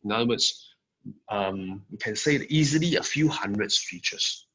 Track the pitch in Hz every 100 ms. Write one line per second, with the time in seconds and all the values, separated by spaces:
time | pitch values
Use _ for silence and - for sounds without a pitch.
0 | 101 110 120 117 - - - _ _ _
1 | - 104 - 104 98 98 95 95 101 -
2 | - 107 - 147 - 156 151 151 170 160
3 | - 135 156 - 98 101 104 - - 90
4 | - - - - -